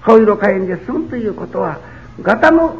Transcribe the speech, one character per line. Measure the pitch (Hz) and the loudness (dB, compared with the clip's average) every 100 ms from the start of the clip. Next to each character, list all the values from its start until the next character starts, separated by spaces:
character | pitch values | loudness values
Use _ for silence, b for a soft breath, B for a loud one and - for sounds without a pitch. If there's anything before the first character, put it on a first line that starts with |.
顔 | - 226 | 6 6
色 | 214 202 | 6 2
変 | 196 190 | 0 -2
え | |
ん | 185 | -4
で | 180 - | -6 -6
済 | |
む | 302 320 | -6 -6
と | 247 | -6
い | 214 | -6
う | |
こ | - 180 | -8 -8
と | - | -6
は、 | 170 143 B B B - | -6 -8 B B B -8
ガ | 170 226 | -2 2
タ | 320 | 4
の | 330 320 | 4 2